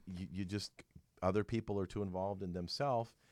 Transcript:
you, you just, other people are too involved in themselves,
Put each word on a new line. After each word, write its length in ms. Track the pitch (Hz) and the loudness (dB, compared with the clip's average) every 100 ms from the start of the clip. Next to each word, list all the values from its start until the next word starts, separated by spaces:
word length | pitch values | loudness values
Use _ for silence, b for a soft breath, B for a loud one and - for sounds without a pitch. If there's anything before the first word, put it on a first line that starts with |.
| - 90 | -8 -8
you, 100 | 95 | -6
you 140 | 92 92 | -4 -2
just, 280 | 104 - - - - - - | -2 -4 -10 -20 -20 -20 0
other 220 | 92 98 104 | 4 4 4
people 340 | 113 110 101 | 0 0 0
are 60 | 92 | 0
too 180 | 104 | -2
involved 400 | 101 90 98 98 | -2 0 -2 -2
in 80 | 95 | -2
themselves, 640 | 90 87 - 143 120 113 - b | -4 -2 0 2 2 0 -6 b